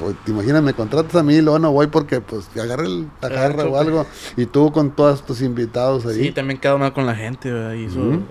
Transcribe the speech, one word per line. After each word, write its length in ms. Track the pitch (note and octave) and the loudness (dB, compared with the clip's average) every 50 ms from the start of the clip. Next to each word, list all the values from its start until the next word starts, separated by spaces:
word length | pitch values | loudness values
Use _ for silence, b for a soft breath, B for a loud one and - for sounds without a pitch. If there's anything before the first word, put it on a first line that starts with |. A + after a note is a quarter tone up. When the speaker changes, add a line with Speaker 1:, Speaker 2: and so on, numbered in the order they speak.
| D#2+ | -6
Speaker 1:
o, 100 | G2 G2 | -6 -6
te 180 | - - A2 G#2+ | -6 -6 -4 -4
imaginas, 300 | G#2 G2+ A#2+ D3 D#3 D3+ | -2 0 2 2 2 2
me 120 | C#3 B2 | 2 0
contratas 400 | - A2 G#2 C3 D3+ D#3+ D#3+ F3 | -2 -4 -2 0 -2 0 2 2
a 60 | F3 D#3 | 2 4
mí 140 | D3 D3 | 4 4
y 40 | D#3+ | 6
luego 180 | D#3 D3+ D3 D#3 | 6 4 4 4
no 140 | E3 D#3 C#3 | 4 4 4
voy 140 | C#3+ D3 | 4 4
porque, 340 | D3 D3+ D#3+ D3 D3 C3+ B2+ | 2 2 0 0 0 -2 -4
pues, 280 | A2+ - A2+ G#2+ F2+ - | -4 -4 -10 -10 -10 -10
te 120 | - A2+ | -8 -8
agarra 240 | A2+ A#2 B2 C#3+ E3 | -6 -4 -4 -4 -4
el, 240 | F#3 F3+ F3 D#3+ D3 - - - | -4 -4 -6 -6 -8 -10 -10 -8
la 60 | B2+ | -6
Speaker 2:
Agarra 180 | C3 C3 C3 | -2 0 0
el 60 | C#3 C#3+ | 0 0
Speaker 1:
jarra 100 | D3 D3 | 0 -2
o 40 | C3+ | 0
Speaker 2:
choque. 100 | C3+ C#3 | 0 0
Speaker 1:
algo, 280 | D3+ D#3+ D#3+ D#3+ C#3+ - B B B B B | 0 2 0 0 -2 -4 B B B B B
y 80 | B B2 | B -2
tú 260 | - - C#3 D3 D#3 | 0 4 4 4 4
con 200 | D3 D#3+ D3 C#3 | 4 2 2 2
todos 340 | C#3+ - D3 D3 C#3+ C3+ - | 2 4 4 4 4 2 -2
tus 160 | - C3 A#2 | -8 -6 -4
invitados 640 | C3+ B2+ A#2+ B2 A#2+ A2+ A#2 A#2+ B2 C3 C3+ B2+ A2+ | -4 -2 -2 -2 -4 -2 -2 0 0 0 0 0 -2
ahí. 180 | A#2 A2 A2 C3+ | -2 -2 0 -2
Speaker 2:
Sí, 100 | C#3 C#3 | -2 -2
también 280 | C#3+ C3+ C3+ C3+ C3 | -4 -4 -6 -4 -2
queda 160 | - C#3 C#3 | 0 2 2
mal 160 | C#3 C#3 C3+ C3 | 2 2 0 0
con 140 | C#3+ C3 | 0 -2
la 80 | B2 A2+ | -2 -2
gente, 360 | G#2 G#2+ A2+ C3 - - C3 | -4 -6 -8 -8 -8 -6 -6
¿verdad? 220 | A#2+ A#2 A2+ A2+ A2+ | -6 -4 -6 -6 -6
Y 120 | A#2 A2+ | -8 -8
eso, 120 | G#2 F2+ - | -6 -4 -2
Speaker 1:
Ujú. 240 | - A#2 C#3+ F3 G3+ G3 | 0 0 0 0 -2 -6